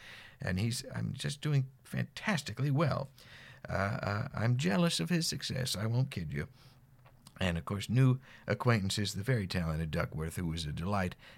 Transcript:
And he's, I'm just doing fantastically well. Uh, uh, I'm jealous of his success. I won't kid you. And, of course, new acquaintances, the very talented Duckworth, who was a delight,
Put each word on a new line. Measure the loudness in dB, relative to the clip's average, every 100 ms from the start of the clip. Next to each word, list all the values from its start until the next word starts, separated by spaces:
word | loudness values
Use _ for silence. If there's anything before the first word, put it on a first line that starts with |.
| -18 -18 -18 -8
And | -2 0
he's, | 0 -2 -6
I'm | -4 -4 -4
just | -6 -4
doing | 0 2 0 -6 -8
fantastically | -4 -4 -4 -2 -2 -2 -2 0
well. | 2 2 0 -4 -12 -20 -20 -20 -14 -4
Uh, |
uh, | 0 0 0 0 -2 -2 0
I'm | 2 2
jealous | 2 4 2 2
of | 0
his | 0 0
success. | -4 -4 -2 -2 -2
I | 0
won't | 0 0
kid | -2 -4
you. | -4 -6 -10 -20 -20 -20 -20 -20 -20 -14 -2
And, | 0 0
of | -2
course, | -4 2
new | 6 6 6 -2 -8 -2
acquaintances, | 2 4 4 2 0 -2 -2
the |
very | 0 0 0
talented | 0 0 0 0
Duckworth, | 0 -2 -2 -4 -4
who | -4
was | -2 -4
a |
delight, | -4 0 0 0 -4 -18